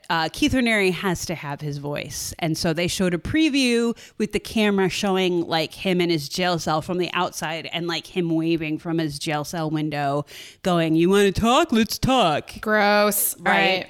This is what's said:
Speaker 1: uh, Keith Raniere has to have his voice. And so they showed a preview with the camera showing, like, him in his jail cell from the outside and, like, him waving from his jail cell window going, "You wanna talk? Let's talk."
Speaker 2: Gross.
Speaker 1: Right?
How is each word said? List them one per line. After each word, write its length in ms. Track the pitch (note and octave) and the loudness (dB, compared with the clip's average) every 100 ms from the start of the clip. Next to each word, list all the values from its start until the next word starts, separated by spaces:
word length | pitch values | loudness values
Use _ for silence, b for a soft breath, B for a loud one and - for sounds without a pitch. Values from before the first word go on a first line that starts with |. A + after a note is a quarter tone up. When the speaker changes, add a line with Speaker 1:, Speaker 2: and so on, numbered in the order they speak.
| - | -4
Speaker 1:
uh, 200 | E3+ D#3+ | -2 -2
Keith 220 | - D4 | 0 0
Raniere 360 | B3+ A#3+ G#3+ F#3+ | 2 2 2 2
has 320 | E3+ G3 E3+ - | 2 -2 -2 -4
to 100 | D#3+ | -8
have 240 | D3 C#3+ | -8 -8
his 180 | D3+ C#3+ | -8 -8
voice. 560 | C#3+ D3 - - - - | -6 -8 -8 -10 -10 -4
And 180 | E3 D#3 | -2 0
so 140 | F3 | 0
they 160 | D#3+ F3 | 0 -2
showed 260 | - F#3 | 0 0
a 40 | E3+ | 0
preview 760 | - D#4 D#4+ C#4 B3+ A#3 A#3 A3+ B - | 0 2 4 4 2 2 0 -2 B -4
with 140 | G#3+ | -4
the 80 | G3 | -4
camera 480 | - A3 G#3 G3 F#3 | -4 0 2 2 0
showing, 580 | - G3+ F#3 F#3 F3 E3 | 0 0 0 0 0 0
like, 280 | D#3+ D#3 | -2 -4
him 260 | - F#3+ F3 | -4 -2 0
in 100 | F3 | 2
his 200 | E3 C#3+ | -2 -4
jail 280 | - F3+ E3+ | -4 -2 -2
cell 220 | E3 D#3 | 0 -2
from 180 | C#3+ F3+ | -2 -4
the 100 | F3 | -2
outside 560 | F3+ F3+ - D#3+ D#3+ - | -2 -4 -4 -6 -6 -8
and, 140 | E3 E3+ | -6 -4
like, 200 | E3 - | -4 -4
him 220 | F#3+ E3+ | -2 0
waving 480 | D#3+ E3 E3 D#3 D3+ | 0 2 0 -2 -6
from 200 | F3 E3 | -4 -2
his 200 | D#3 C#3+ | -2 -4
jail 240 | - D3+ | -4 -4
cell 260 | D3+ F3 D#3 | -4 -4 -2
window 560 | D#3 D#3 D3 C#3+ D3 B B B B | -2 -2 -2 0 -2 B B B B
going, 340 | F#3 F3 E3 D#3+ | 0 2 4 4
"You 140 | E3+ | 6
wanna 240 | G3+ G3+ | 6 4
talk? 400 | F3+ A3+ C4+ E4+ | 4 4 4 4
Let's 260 | A3+ A3 - | 2 0 0
talk." 600 | A#3+ C4 F3+ C#3+ - - | 2 4 2 0 -4 -8
Speaker 2:
Gross. 760 | A3 G#3+ G3+ G#3 G#3 G3+ - - | -2 2 4 4 4 2 -2 -2
Speaker 1:
Right? 160 | F3+ G3 F#3+ F#3 - | 0 2 2 0 -4